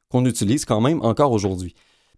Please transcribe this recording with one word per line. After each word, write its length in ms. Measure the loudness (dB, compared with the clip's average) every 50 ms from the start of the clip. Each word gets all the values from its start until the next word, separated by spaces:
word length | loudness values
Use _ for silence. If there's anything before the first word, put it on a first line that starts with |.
| _ _
qu'on 160 | -2 0 0
utilise 400 | 0 0 0 0 0 0 0 -2
quand 160 | -2 0 0
même 200 | 2 0 0 0
encore 300 | 0 0 2 2 2 2
aujourd'hui. 420 | 2 0 0 -2 -4 -4 -8 -12 -14 _ _ _ _ _ _ _ _